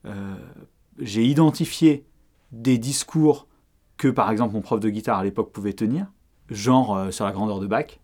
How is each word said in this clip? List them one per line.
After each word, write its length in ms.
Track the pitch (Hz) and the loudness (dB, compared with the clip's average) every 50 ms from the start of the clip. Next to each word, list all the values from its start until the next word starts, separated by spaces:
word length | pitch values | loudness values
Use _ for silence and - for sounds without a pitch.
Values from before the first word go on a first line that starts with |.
| _ | _
euh, 280 | 107 101 98 98 98 98 - - - - - 151 _ _ _ _ _ _ - | -14 -12 -10 -10 -10 -12 -12 -16 -18 -20 -20 -20 _ _ _ _ _ _ -12
j'ai 280 | 139 113 101 110 113 | -10 -4 0 2 2
identifié 800 | 123 147 147 165 156 151 - 165 - - - 175 160 147 139 - _ _ _ _ _ _ _ _ _ 127 | 4 4 6 4 4 4 0 -4 -6 -2 4 4 4 4 4 -4 _ _ _ _ _ _ _ _ _ -18
des 260 | 113 117 131 127 117 | -4 2 2 2 2
discours 680 | 113 131 139 - - - - 160 156 151 143 147 - _ _ _ _ _ _ _ _ _ _ _ | 2 -2 -4 -6 -6 -2 0 4 4 4 4 2 -2 _ _ _ _ _ _ _ _ _ _ _
que, 100 | - 135 | 0 0
par 220 | 127 - 110 98 | 2 2 0 0
exemple, 240 | 110 104 120 110 101 | 2 0 0 -2 -2
mon 80 | 110 98 | -6 -4
prof 180 | - 120 107 | -2 -2 -2
de 80 | 101 110 | 0 -2
guitare 300 | 104 107 107 - 113 98 | -4 -2 -2 -2 -2 0
à 60 | 92 | -2
l'époque 280 | 98 98 - 110 - _ | -4 -2 -4 -6 -6 _
pouvait 220 | - 98 101 98 | -8 -6 -6 -4
tenir, 320 | - 113 110 127 165 196 196 _ _ _ _ _ _ _ - | -2 -2 -2 -2 -2 -4 -8 _ _ _ _ _ _ _ -14
genre, 480 | - 101 101 123 127 131 127 107 101 | -12 -4 2 4 4 4 4 2 -2
euh, 140 | 95 95 95 | -2 -2 -4
sur 160 | 92 - 107 | -4 -4 -4
la 60 | 98 101 | -4 -2
grandeur 280 | 98 104 107 104 98 | -2 -4 -4 -4 -4
de 60 | 98 | -4
Bach 340 | 101 104 120 151 - - - | -2 -2 -2 -2 -4 -12 -20